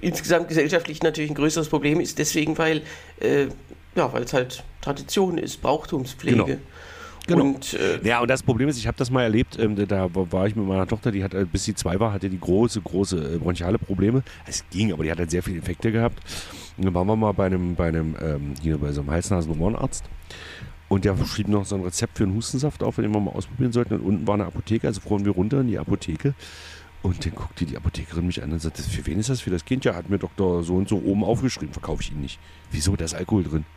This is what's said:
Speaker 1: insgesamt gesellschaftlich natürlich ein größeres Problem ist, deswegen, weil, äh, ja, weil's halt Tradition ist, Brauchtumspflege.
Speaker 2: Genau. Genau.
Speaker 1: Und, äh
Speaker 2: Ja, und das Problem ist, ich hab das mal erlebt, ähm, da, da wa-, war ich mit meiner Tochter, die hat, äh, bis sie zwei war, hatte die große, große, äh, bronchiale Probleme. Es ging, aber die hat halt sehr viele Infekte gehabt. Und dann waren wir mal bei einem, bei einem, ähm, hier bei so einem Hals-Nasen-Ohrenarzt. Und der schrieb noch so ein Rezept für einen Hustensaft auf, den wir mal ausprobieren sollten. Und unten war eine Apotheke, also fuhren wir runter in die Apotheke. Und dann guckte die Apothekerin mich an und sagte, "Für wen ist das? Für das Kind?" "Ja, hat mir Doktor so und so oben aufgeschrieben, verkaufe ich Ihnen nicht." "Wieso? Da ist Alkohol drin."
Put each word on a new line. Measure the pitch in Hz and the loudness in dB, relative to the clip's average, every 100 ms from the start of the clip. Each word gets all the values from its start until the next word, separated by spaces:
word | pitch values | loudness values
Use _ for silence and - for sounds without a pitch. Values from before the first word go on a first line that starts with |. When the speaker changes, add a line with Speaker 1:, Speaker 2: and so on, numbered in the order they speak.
Speaker 1:
insgesamt | - 165 - 175 175 | -2 -2 4 4 4
gesellschaftlich | 165 151 175 170 151 | 2 4 2 0 0
natürlich | 165 156 151 | 0 0 -4
ein | 139 | 2
größeres | 147 165 151 | 2 2 0
Problem | 151 143 160 | 2 2 2
ist, | 180 - | 0 -2
deswegen, | 151 160 151 156 | 0 0 0 2
weil, | 160 160 156 - - - | 2 2 -2 -16 -18 -2
äh, | 113 143 139 - - - - - | 2 4 2 -4 -16 -20 -6 0
ja, | 139 | 0
weil's | 120 120 | 0 0
halt | 139 127 - - - | 0 0 -6 -14 -10
Tradition | - 143 139 - 190 170 | -6 -6 -2 2 2 0
ist, | - - | -4 -4
Brauchtumspflege. | - 285 - 156 131 - - 117 | 0 0 0 -4 -4 -6 2 4
Speaker 2:
Genau. | 92 69 - - - - - - - | 4 0 -6 -18 -18 -18 -18 -14 2
Genau. | 170 | 4
Speaker 1:
Und, | 139 135 - - | 4 2 -4 -2
äh | 92 82 | 0 2
Speaker 2:
Ja, | 101 120 | 2 2
und | 120 | 2
das | 131 | 2
Problem | - 117 135 | 2 2 2
ist, | 131 | 0
ich | 110 | -2
hab | - | -2
das | 127 | 0
mal | 131 | 2
erlebt, | 120 110 131 - | 4 4 2 0
ähm, | 113 104 | 0 2
da, | 101 | 2
da | 101 92 87 | 2 0 0
wa-, | 90 | 0
war | 95 98 | 2 0
ich | 107 | 0
mit | 98 | 0
meiner | 95 92 | 0 0
Tochter, | 113 - | 0 0
die | 98 | 0
hat, | 95 95 | -2 0
äh, | 95 | 0
bis | 98 | 0
sie | - 104 | -4 -4
zwei | - 90 | -2 0
war, | 113 | 0
hatte | 101 98 | 0 -2
die | 92 | -4
große, | 85 92 117 107 | 2 4 4 2
große, | 80 90 98 90 71 85 | -2 0 0 0 -2 -2
äh, | |
bronchiale | 80 85 85 107 | 0 0 0 0
Probleme. | - 95 98 127 131 - - | 0 2 4 4 0 -10 -10
Es | - - | -10 -6
ging, | 87 107 | 0 0
aber | 80 | 0
die | 80 | -2
hat | 82 | -2
halt | 85 | 0
sehr | 87 | 0
viele | 90 87 | -2 -4
Infekte | 80 - 113 | -4 -2 0
gehabt. | 110 117 - - - - - - - | 2 0 -2 -10 -12 -12 -14 -16 -2
Und | 92 | 0
dann | 87 | 2
waren | 92 | 2
wir | 110 | 4
mal | 107 | 4
bei | 95 95 | 4 2
einem, | 92 90 85 | 2 0 0
bei | 87 | 2
einem, | 82 80 76 | 2 0 -2
ähm, | 80 73 71 69 | -2 -2 -4 -4
hier | 80 78 | 0 0
bei | 71 | 0
so | 71 | -2
einem | 71 | 0
Hals-Nasen-Ohrenarzt. | 80 - 92 80 78 85 113 135 - - - - - - - - - - | -2 0 0 0 0 0 0 -2 -4 -10 -14 -14 -16 -16 -14 -14 -16 0
Und | 98 101 | 2 4
der | 98 | 2
schrieb | - - 101 | 0 -2 2
noch | 104 98 | 2 2
so | 101 | -2
ein | |
Rezept | 90 - 120 - | -2 -2 -4 0
für | |
einen | 101 | 2
Hustensaft | 101 117 131 147 - | 2 -2 0 -2 0
auf, | 104 117 | -2 0
den | 110 | 2
wir | 107 | 2
mal | 101 - | 2 -2
ausprobieren | - - 127 | -6 0 2
sollten. | 117 120 | 2 2
Und | 101 | 0
unten | - 98 76 | 2 0 2
war | |
eine | 104 87 | 0 0
Apotheke, | - - 110 139 | -4 0 0 2
also | 101 | -2
fuhren | - 104 | 0 0
wir | 101 | 2
runter | 92 101 139 | 2 2 2
in | 127 | 2
die | 101 | 0
Apotheke. | 73 101 - - 139 139 - - - - - - | -2 -2 -2 -2 -2 -2 -10 -18 -18 -18 -20 -6
Und | 101 87 85 | -2 -2 -2
dann | - | -6
guckte | - - 85 | -10 -4 -4
die | 57 | -2
Apothekerin | - - - 82 87 | -4 -4 -6 -2 -2
mich | - | -2
an | 71 | -4
und | 80 | -2
sagte, | 80 - | -4 -6
"Für | - - - | -6 -4 -2
wen | 80 | -2
ist | 110 | 0
das? | 131 | -2
Für | - | 0
das | 90 - | -2 0
Kind?" | 127 127 | 0 0
"Ja, | |
hat | 87 78 | -2 -2
mir | 98 | -2
Doktor | 87 - 95 87 | -2 0 2 2
so | 85 90 | 2 0
und | 98 | 2
so | 104 | 0
oben | - 98 | 2 2
aufgeschrieben, | 95 113 131 - 76 | 2 2 0 -2 -8
verkaufe | - - 78 | -8 -6 -4
ich | - | -4
Ihnen | 76 | -6
nicht." | 67 - - - - | -8 -10 -18 -20 -8
"Wieso? | 82 78 98 | -2 0 0
Da | 82 | -2
ist | |
Alkohol | 82 90 107 | -4 0 2
drin." | 82 78 76 | 2 -2 -4